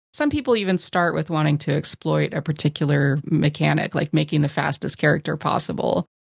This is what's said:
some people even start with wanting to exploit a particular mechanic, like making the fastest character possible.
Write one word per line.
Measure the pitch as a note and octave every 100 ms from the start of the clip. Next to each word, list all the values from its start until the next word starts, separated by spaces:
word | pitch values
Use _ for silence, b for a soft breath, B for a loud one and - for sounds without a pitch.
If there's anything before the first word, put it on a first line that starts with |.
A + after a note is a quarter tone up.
| _
some | - D4
people | D4 C4 A3+
even | F#3+ F#3
start | - F3+ E3+ D#3
with | D#3
wanting | D#3 D3+ D3
to | -
exploit | C#3+ D3+ - D#3+ D3+ D3 -
a |
particular | D3+ D3+ D3+ - D3 C#3+ C#3 C#3
mechanic, | - D3+ D3 D3+ D3+ D3 - D#3+
like | D3+
making | D3+ D3+ D3+
the | C#3+
fastest | - C#3+ - - -
character | D3+ D3+ D3+ D3+
possible. | D#3+ - - - - - - _ _